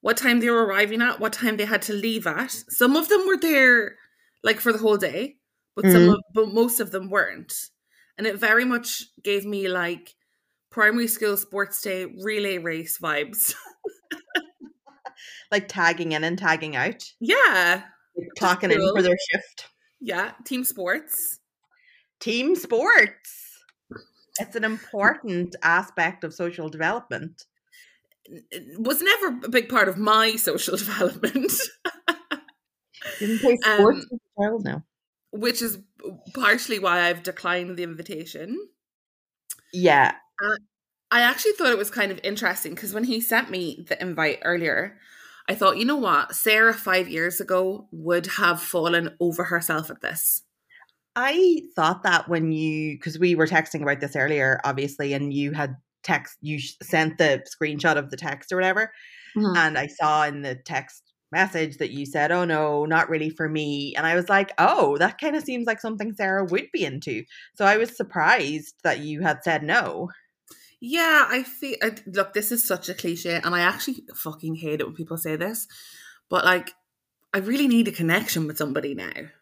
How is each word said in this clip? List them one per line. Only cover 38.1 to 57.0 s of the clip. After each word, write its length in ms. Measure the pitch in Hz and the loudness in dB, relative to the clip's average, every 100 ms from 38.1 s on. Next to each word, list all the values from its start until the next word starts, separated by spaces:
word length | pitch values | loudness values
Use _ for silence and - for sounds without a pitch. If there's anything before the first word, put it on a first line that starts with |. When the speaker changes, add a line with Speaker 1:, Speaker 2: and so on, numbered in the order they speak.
| 175 165 - 165 302 415 _ _ _ _ _ _ _ _ - _ | -12 -12 -14 -10 -10 -12 _ _ _ _ _ _ _ _ -18 _
Speaker 2:
Yeah. 420 | 180 180 143 131 - _ - | 2 4 6 4 2 _ -8
Speaker 1:
Uh, 140 | 202 208 _ _ _ _ _ | -4 -4 _ _ _ _ _
I 100 | 233 | 2
actually 320 | 240 269 440 | 4 2 0
thought 180 | 415 302 | 2 2
it 60 | 226 | 2
was 140 | 208 | -2
kind 200 | 240 202 | -2 -4
of 80 | 185 | -2
interesting 520 | - 208 208 185 160 175 | -6 -4 -4 -4 -8 -8
'cause 180 | 202 | -8
when 120 | 202 247 | -4 -2
he 160 | 226 | -2
sent 280 | 226 226 254 | 0 0 0
me 360 | 185 170 156 170 | -6 -6 -8 -6
the 140 | - | -6
invite 380 | 185 165 156 - | -4 0 0 0
earlier, 560 | - 175 165 123 190 - - - - - - | -2 0 0 0 -2 -10 -20 -20 -20 -14 -8
I 80 | 196 | 2
thought, 220 | 190 170 | 2 4
"You 80 | 233 | 0
know 100 | 294 | 0
what? 380 | 214 151 - - | 2 2 2 -2
Sarah 380 | 220 214 226 | 2 6 6
five 340 | 220 - 185 180 | 4 0 0 0
years 320 | 160 170 170 | -2 -4 -4
ago 480 | 190 185 185 202 - | 0 0 0 -4 -12
would 340 | 165 160 175 175 | -10 0 0 0
have 360 | - 185 165 | 0 2 2
fallen 540 | - 180 165 170 165 - | -2 -2 2 0 0 -2
over 260 | 175 165 175 | -2 -2 -2
herself 460 | 170 165 160 160 | -2 -2 -4 -4
at 100 | - | -10
this." 400 | - 160 - - _ _ _ - _ _ _ - | -10 -4 -2 -2 _ _ _ -20 _ _ _ -2
Speaker 2:
I 460 | 262 330 370 320 - - | 0 4 4 4 -2 0
thought 280 | 160 180 | 2 2
that 240 | 196 170 - | 2 2 2
when 240 | 170 160 | 0 0
you, 480 | 156 156 156 156 139 | 0 -2 -2 -6 -6
'cause 200 | 165 156 | -10 0
we 160 | 180 170 | 2 4
were 120 | 156 | 4
texting 340 | 170 156 156 | 2 0 -4
about 200 | 143 139 | -2 -2
this 140 | 139 143 | -2 -2
earlier, 440 | 135 151 131 131 | 0 2 2 2
obviously, 500 | 135 135 139 - 143 | 0 -2 -4 -4 -4
and 180 | 139 143 | -2 -2
you 180 | 143 143 | -2 -2
had 260 | 151 143 131 _ _ | -2 -6 -6 _ _
text, 340 | - 151 - - | -2 -2 -4 -14
you 180 | 147 151 | -10 -8
sh-, 160 | 131 - | -8 -14
sent 360 | - 160 | -2 0